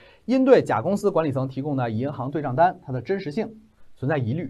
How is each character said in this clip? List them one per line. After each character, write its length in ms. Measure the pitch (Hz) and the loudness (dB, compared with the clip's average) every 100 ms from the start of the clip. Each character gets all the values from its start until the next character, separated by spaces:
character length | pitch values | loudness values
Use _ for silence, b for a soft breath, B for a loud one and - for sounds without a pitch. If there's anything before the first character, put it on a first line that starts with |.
| B B | B B
因 220 | - 262 262 | 0 2 8
对 180 | 220 | 6
甲 180 | 143 110 | 6 0
公 140 | 143 202 | 0 0
司 160 | 208 | 0
管 140 | 170 160 | 2 0
理 80 | |
层 160 | 135 131 | -2 -4
提 120 | 131 | -6
供 140 | 143 135 | -4 -2
的 140 | 120 | -2
银 200 | 110 135 | -2 -4
行 220 | 139 127 | -6 -6
对 100 | 156 | -6
账 140 | 143 127 | -4 2
单， 240 | 175 180 - | 2 2 -8
它 80 | |
的 80 | 127 | -8
真 180 | - 196 | -4 -4
实 100 | 147 | -4
性 300 | 220 214 - - _ - - | -6 -6 -10 -20 _ -20 -8
存 100 | 127 | -2
在 100 | 156 | -2
疑 160 | 110 | -2
虑， 160 | 147 | -4